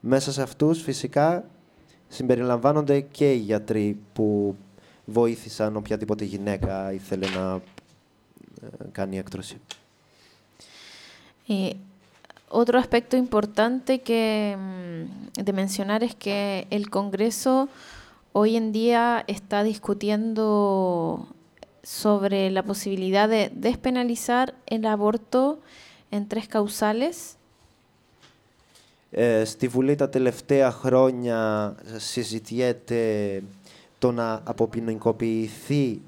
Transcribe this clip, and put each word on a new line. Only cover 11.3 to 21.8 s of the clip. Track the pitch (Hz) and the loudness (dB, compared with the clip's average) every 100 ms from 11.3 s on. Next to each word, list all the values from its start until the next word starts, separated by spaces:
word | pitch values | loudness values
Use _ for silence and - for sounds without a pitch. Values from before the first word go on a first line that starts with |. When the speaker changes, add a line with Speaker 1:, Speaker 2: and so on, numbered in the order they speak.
| _ - | _ -4
Speaker 2:
Eh, | 202 190 196 - _ _ _ - - _ | -2 -2 -6 -16 _ _ _ -20 -20 _
otro | - 240 247 | 0 4 4
aspecto | 247 240 240 254 | 4 0 2 0
importante | 247 214 208 208 220 254 254 262 | 2 2 0 0 0 0 0 -2
que, | 262 226 220 214 208 196 | 2 0 2 0 -2 -4
mm, | 190 185 180 165 165 - - - 196 | -8 -10 -10 -10 -10 -12 -10 -4 -2
de | |
mencionar | 196 190 190 196 214 | 0 -2 -2 -2 0
es | 233 | -2
que | - 202 202 202 196 - | -4 -4 -2 -2 -4 -4
el | 208 208 | -4 -2
Congreso | 196 202 190 226 220 269 262 277 - - - - - _ | -4 0 2 0 0 2 2 2 -6 -20 -20 -20 -20 _
hoy | 202 214 226 | 2 4 2
en | 220 | 0
día | 214 226 233 233 233 - | 2 4 4 4 0 -2
está | 202 - 202 | -8 -2 0
discutiendo | 208 208 - 202 208 214 226 220 220 208 202 196 185 175 165 165 - - _ _ - _ | 0 -2 -4 -2 0 0 0 0 2 4 4 2 2 0 -2 -4 -8 -18 _ _ -20 _